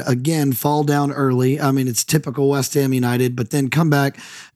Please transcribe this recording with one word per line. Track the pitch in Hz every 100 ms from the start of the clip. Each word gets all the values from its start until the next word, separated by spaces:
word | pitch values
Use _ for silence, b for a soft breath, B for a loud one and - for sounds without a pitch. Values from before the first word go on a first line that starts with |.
| 139
again, | 123 139 160 139
fall | 123 147 147
down | 147 143 143
early. | 139 135 127 127 147
I | 143
mean, | 135 127
it's | 113
typical | - 160 143 131 139
West | 139 131
Ham | 143 135
United, | 127 123 120 127 123
but | 113
then | 147 131
come | 147 165
back, | 143 139 - B B B